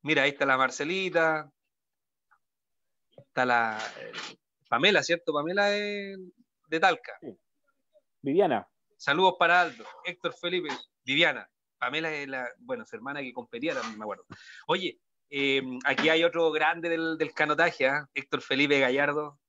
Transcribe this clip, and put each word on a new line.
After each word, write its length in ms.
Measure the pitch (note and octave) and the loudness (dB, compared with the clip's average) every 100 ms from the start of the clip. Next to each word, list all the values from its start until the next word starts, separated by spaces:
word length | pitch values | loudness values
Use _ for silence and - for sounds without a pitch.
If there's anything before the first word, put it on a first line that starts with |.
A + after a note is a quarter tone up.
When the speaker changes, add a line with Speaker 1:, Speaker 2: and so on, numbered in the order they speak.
Speaker 1:
Mira, 200 | C#3+ D3+ | 2 2
ahí 80 | C#3 | 2
está 160 | C#3 C#3 | 2 2
la 100 | C3 | 4
Marcelita. 960 | C3 B2+ D3 F#3+ F#3 E3 D#3+ D#3 D3 _ _ _ _ _ _ _ _ _ _ _ _ _ _ _ _ - | 2 0 -4 -4 -2 2 2 0 -6 _ _ _ _ _ _ _ _ _ _ _ _ _ _ _ _ -20
Está 280 | _ - | _ -2
la, 340 | B2 A#2+ A2+ A2 A2 - | 2 2 2 -4 -8 -10
eh, 120 | - - - - _ _ _ | -14 -12 -14 -16 _ _ _
Pamela, 340 | A#2+ F3 F#3 | 2 4 4
¿cierto? 300 | C3+ E3+ - | 2 -2 0
Pamela 420 | D3 D3+ G3 G3+ | -2 -2 0 2
es 440 | G3+ G#3 G#3 G3 G3 F#3 _ _ _ _ | 0 -4 -8 -10 -12 -16 _ _ _ _
de 120 | D#3+ | 2
Talca. 340 | F#3+ E3 - G#2 | 2 2 -6 -16
Speaker 2:
Sí. 160 | C#3+ F#2 _ _ _ _ _ _ _ _ | -16 -18 _ _ _ _ _ _ _ _
Viviana. 460 | C#3 D#3 G3 A2+ - _ _ _ | 0 2 4 2 -4 _ _ _
Speaker 1:
Saludos 380 | - D3 F#3+ F#3 | 0 4 4 4
para 220 | E3+ F3 | 4 6
Aldo, 220 | E3+ A#2 A2 - | 4 -2 -18 -14
Héctor 300 | F3+ F3 E3+ | -12 -8 -8
Felipe, 340 | - F3 F3+ D#3 B2+ - _ | -6 -4 -4 -4 -10 -12 _
Viviana. 440 | B2+ C#3+ E3 B2 G2 _ _ _ | -4 2 2 2 -10 _ _ _
Pamela 340 | A#2+ D3 D#3+ | -4 -2 -4
es 160 | D3+ C#3 | -6 -8
la, 200 | C3 B2 - | -8 -8 -12
bueno, 260 | A#2+ B2 | -10 -10
su 120 | A2 A2+ | -8 -14
hermana 240 | B2 C#3+ | -10 -10
que 120 | C3 | -10
competía 420 | B2 A#2 A#2+ D3+ | -12 -12 -6 -4
también, 220 | C3+ A2+ G#2+ | -4 -6 -10
me 60 | |
acuerdo. 200 | G#2+ F#2+ - - - - - | -10 -10 -12 -20 -20 -20 -4
Oye, 340 | F3+ F3 - _ _ _ | -4 -4 -10 _ _ _
eh, 320 | C#3+ C#3 C3+ C3 B2+ | -4 0 0 -2 -4
aquí 240 | C#3 C3 D3 | -2 0 2
hay 160 | D#3+ | 4
otro 260 | E3+ E3 D#3+ | 2 2 0
grande 380 | D3+ D3+ E3+ E3 | 2 0 0 -2
del, 280 | E3 E3 D#3+ | -2 -2 -2
del 160 | D3+ | -4
canotaje, 540 | - D3+ D3 E3+ - C3 | 0 0 4 2 2 0
¿ah? 220 | C#3+ C#3+ | 0 -4
Héctor 260 | C#3+ C3 - | -10 -4 -6
Felipe 380 | - C3+ C#3+ C#3+ | -2 0 4 4
Gallardo. 580 | C3 C3 C#3+ D3 D3+ C#3+ | 4 4 0 0 -6 _